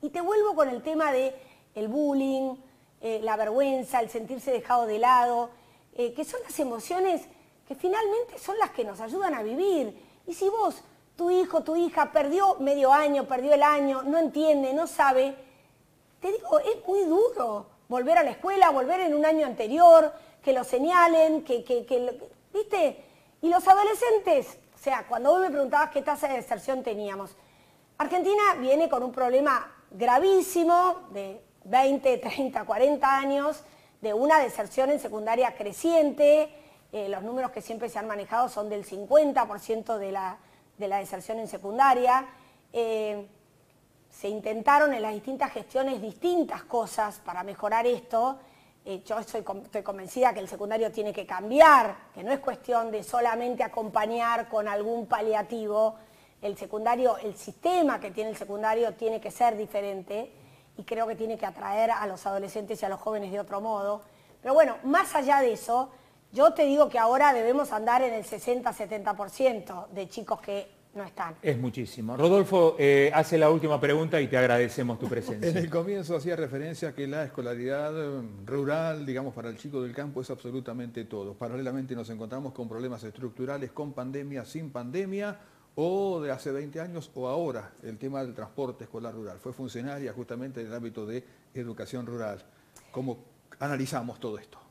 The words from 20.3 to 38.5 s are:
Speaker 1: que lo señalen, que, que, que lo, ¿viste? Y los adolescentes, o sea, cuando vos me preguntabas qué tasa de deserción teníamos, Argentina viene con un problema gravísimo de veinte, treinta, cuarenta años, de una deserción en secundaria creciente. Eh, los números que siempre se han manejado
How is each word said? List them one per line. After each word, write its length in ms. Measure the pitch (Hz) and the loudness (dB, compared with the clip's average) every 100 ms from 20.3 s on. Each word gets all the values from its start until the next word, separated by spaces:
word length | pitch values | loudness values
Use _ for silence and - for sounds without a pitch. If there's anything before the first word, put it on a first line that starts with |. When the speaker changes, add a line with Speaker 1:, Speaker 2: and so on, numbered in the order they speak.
| _ | _
Speaker 1:
que 100 | - | 0
lo 100 | 262 | 0
señalen, 800 | 247 247 294 359 339 330 320 311 | 2 0 4 6 6 8 6 4
que, 220 | - 240 | -2 -4
que, 220 | 233 247 233 | -2 -4 0
que 140 | 254 | -2
lo, 120 | 247 247 - - _ | -2 -6 -14 -20 _
¿viste? 500 | 392 415 415 302 - - _ _ _ | -6 -2 2 0 0 -18 _ _ _
Y 80 | 330 | 2
los 180 | 349 370 | 2 8
adolescentes, 920 | 381 415 427 480 440 392 302 226 - _ | 6 6 2 2 2 4 2 2 -12 _
o 40 | _ | _
sea, 280 | - 254 196 | -4 -4 -4
cuando 220 | 233 254 | -2 4
vos 100 | 349 | 4
me 80 | 370 | 4
preguntabas 400 | 285 269 285 302 | 0 0 2 2
qué 140 | 302 | 0
tasa 260 | 277 294 294 | -2 -4 -2
de 60 | |
deserción 480 | 262 208 220 - 262 | -4 -4 -8 -4 -4
teníamos, 480 | 254 208 208 196 196 - _ _ _ _ _ _ | -4 -6 -6 -8 -12 -16 _ _ _ _ _ _
Argentina 460 | 294 359 359 415 415 339 | -2 0 2 4 4 2
viene 260 | 254 285 330 | 2 4 4
con 140 | 262 | 0
un 100 | 247 | -2
problema 580 | 247 254 254 294 262 - - _ | -2 2 4 4 2 -2 -18 _
gravísimo 1160 | 190 240 247 381 381 349 349 330 349 359 349 - | -2 4 4 6 4 4 2 4 6 4 0 -6
de 300 | 202 196 208 _ _ | -12 -12 -14 _ _
veinte, 540 | 190 240 269 277 269 247 | 0 4 4 4 2 0
treinta, 460 | - - 269 - | -2 -4 -4 -4
cuarenta 520 | 214 214 262 294 277 269 | -4 2 4 4 2 2
años, 460 | 277 277 285 302 - - _ _ | 2 0 -2 -4 -12 -20 _ _
de 100 | 220 | -4
una 260 | 208 277 311 | 0 4 6
deserción 500 | 254 - 202 - 269 | 4 -2 -6 0 2
en 100 | 285 | 0
secundaria 540 | 247 214 214 233 247 | -2 -8 -2 0 0
creciente. 1000 | - 208 196 330 330 294 294 294 302 302 - - _ _ | -2 -10 -4 2 4 4 6 6 6 4 -4 -20 _ _
Eh, 160 | 214 196 | -10 -6
los 140 | 196 | -6
números 280 | 202 254 247 | -6 -6 -6
que 120 | 240 | -8
siempre 260 | - 226 226 | -12 -10 -8
se 100 | 226 | -8
han 80 | 220 | -8
manejado 440 | 208 196 226 247 | -8 -4 0 0